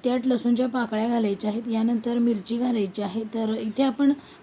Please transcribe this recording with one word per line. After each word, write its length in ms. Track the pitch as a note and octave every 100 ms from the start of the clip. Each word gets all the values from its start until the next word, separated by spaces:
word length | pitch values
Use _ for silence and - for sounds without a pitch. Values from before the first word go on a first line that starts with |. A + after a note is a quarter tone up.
| B3
ते 40 |
आठ 180 | B3+ B3
लसूणच्या 400 | A#3+ A#3+ A#3+ B3+
पाकळ्या 400 | B3 A3+ G#3+ A#3+
घालायच्या 440 | A#3 G#3+ G3 G#3+
आहेत. 120 | G#3+ A#3
यानंतर 460 | A3+ A3+ A#3+ A#3 A#3+
मिरची 400 | A#3 G#3+ F#3 A#3
घालायची 440 | B3+ A#3 F#3+ G3+
आहे. 220 | G3+ G3+
तर 320 | G#3+ A3+ A3 A3
इथे 280 | A3 G#3+
आपण 300 | C4+ B3 C#4 C#4+ - -